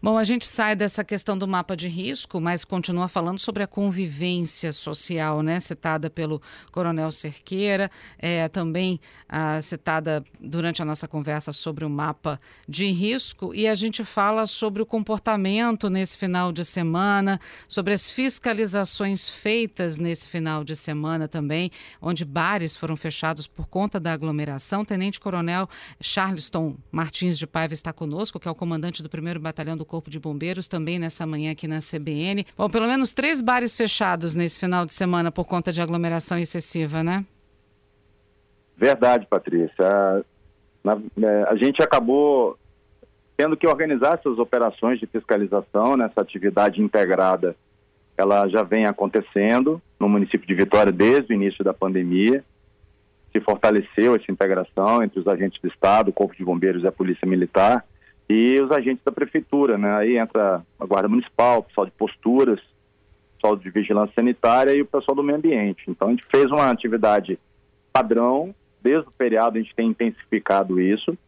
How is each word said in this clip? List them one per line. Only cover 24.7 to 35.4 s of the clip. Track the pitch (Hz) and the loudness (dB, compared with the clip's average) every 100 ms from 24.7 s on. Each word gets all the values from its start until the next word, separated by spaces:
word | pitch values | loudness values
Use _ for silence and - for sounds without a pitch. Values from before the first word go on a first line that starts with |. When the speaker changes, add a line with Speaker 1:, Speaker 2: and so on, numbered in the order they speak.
| 196 208 | -6 -4
Speaker 1:
Tenente | 202 190 196 | -4 -4 -6
Coronel | - 180 170 175 190 - - - | -6 -4 -4 -4 -6 -10 -20 -14
Charleston | - - 190 185 - 175 160 131 - | -6 -2 -2 -4 -6 -4 -4 -6 -8
Martins | 156 160 - 180 160 | -6 -6 -4 -4 -4
de | 151 | -6
Paiva | 160 160 | -6 -6
está | 156 - | -6 -10
conosco, | 156 156 151 214 175 | -10 -8 -6 -8 -8
que | 180 | -10
é | |
o | 165 | -8
comandante | 175 160 165 165 | -6 -6 -6 -8
do | 156 | -12
primeiro | 165 160 170 | -10 -8 -8
Batalhão | 156 156 156 160 | -8 -8 -8 -8
do | 156 | -8
Corpo | 165 156 | -10 -10
de | 156 | -12
Bombeiros, | 156 143 160 185 185 | -8 -8 -6 -8 -8
também | 175 156 175 | -6 -4 -4
nessa | 165 - 165 | -6 -6 -8
manhã | 151 156 | -6 -6
aqui | 151 160 | -6 -8
na | 156 | -8
C | 151 160 | -6 -8
B | 147 | -6
N. | 147 170 202 196 - | -4 -4 -4 -6 -4
Bom, | 202 | -2
pelo | 226 220 | 0 0
menos | 262 262 | 0 -2
três | - 277 311 | -2 -2 0
bares | 233 247 240 - | 0 0 0 -2
fechados | 226 - 202 175 165 160 | -2 0 -2 -2 -2 -2
nesse | 170 - | -2 -2
final | 185 180 170 | -2 -2 -2
de | |
semana | - 180 175 170 | -2 0 0 0
por | - | -2